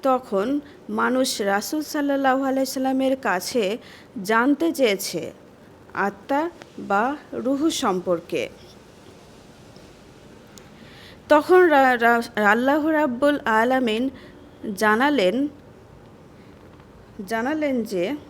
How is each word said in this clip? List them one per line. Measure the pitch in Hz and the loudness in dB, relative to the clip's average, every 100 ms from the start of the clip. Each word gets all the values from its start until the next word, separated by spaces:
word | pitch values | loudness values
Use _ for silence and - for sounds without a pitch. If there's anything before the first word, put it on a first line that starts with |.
তখন | 269 254 247 196 214 285 - - - | 2 0 0 -2 -2 -4 -6 -20 -10
মানুষ | 214 226 254 262 - | -4 0 0 -2 -2
রাসূল | 202 202 - 311 | -2 -2 -2 -6
সাল্লাল্লাহু | 302 311 285 277 269 262 | -4 -4 -2 0 2 2
আলাইহি | 269 262 262 | 0 0 -2
সাল্লামের | 269 262 262 262 262 | -2 -2 0 0 0
কাছে | 233 185 - 247 190 233 - - - - | -2 -2 -2 -2 -2 -4 -10 -20 -16 -12
জানতে | 190 220 247 285 330 | 0 2 2 2 0
চেয়েছে | 277 254 190 - 175 160 - - - - - - | 0 0 0 -4 -8 -10 -14 -20 -20 -20 -20 -14
আত্মা | - 196 190 - 277 330 - - - | -4 -4 -6 -4 -2 -2 -8 -20 -16
বা | 202 202 240 294 - | -4 -2 -2 -6 -10
রুহ | - 233 277 320 | -8 -4 0 -2
সম্পর্কে। | - 254 185 180 170 165 156 110 - - - - - - - - - - - - - - - - - - - - - - - - - - - - | -2 -2 -2 -2 -4 -2 -6 -6 -10 -20 -20 -20 -20 -20 -20 -20 -20 -20 -20 -20 -20 -20 -20 -20 -20 -20 -20 -20 -20 -20 -20 -20 -20 -20 -20 2
তখন | 302 294 370 359 | 2 6 6 6
রা-, | 285 262 247 | 6 4 4
রা-, | 233 233 233 - | 2 2 0 0
আল্লাহ | 208 214 254 302 302 | 2 4 2 2 2
রাব্বুল | 311 302 240 285 294 | 0 0 0 0 0
আলামিন | - 220 233 262 247 214 262 - - - - - 226 190 | 0 0 2 0 0 -2 -4 -6 -20 -20 -20 -16 -12 0
জানালেন, | 214 214 277 285 185 226 285 - - - - - - - - - - - - - - - - - 190 | 2 4 2 2 2 0 -4 -8 -20 -20 -20 -20 -20 -20 -20 -20 -20 -20 -20 -20 -20 -20 -20 -16 -6
জানালেন | 226 247 311 294 262 | -4 -2 -2 -2 -2
যে | 214 190 180 294 | -4 -4 -4 -6